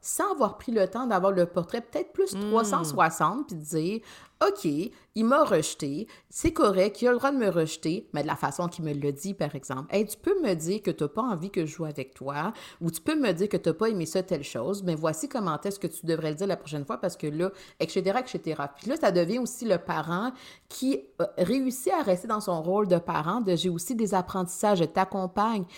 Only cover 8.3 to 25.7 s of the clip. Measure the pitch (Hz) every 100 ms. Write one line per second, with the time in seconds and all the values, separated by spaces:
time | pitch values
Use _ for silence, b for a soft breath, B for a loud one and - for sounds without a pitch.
8.3 | 147 143 - 175 175 156 143 143 139 196
9.3 | 196 147 139 - 131 151 196 214 - 339
10.3 | 392 254 165 165 208 190 - 147 - 254
11.3 | 170 190 185 156 156 156 143 131 - 131
12.3 | 143 180 - B B 170 - - 311 240
13.3 | 165 208 180 170 160 226 196 156 190 185
14.3 | 160 139 120 135 202 180 156 208 156 277
15.3 | 247 185 147 202 196 165 - 165 160 160
16.3 | 151 202 165 147 151 139 240 180 - 156
17.3 | 151 185 - B B 160 196 180 226 254
18.3 | 165 170 147 143 - 214 311 220 175 170
19.3 | 240 233 - 226 175 - 160 156 175 240
20.3 | 254 B B - - 262 - - - -
21.3 | - 180 262 262 247 370 359 214 180 226
22.3 | 214 196 165 165 202 202 170 175 160 156
23.3 | 240 196 170 180 170 - 233 208 190 180
24.3 | 190 175 - 208 190 160 - 190 196 185
25.3 | 202 220 214 175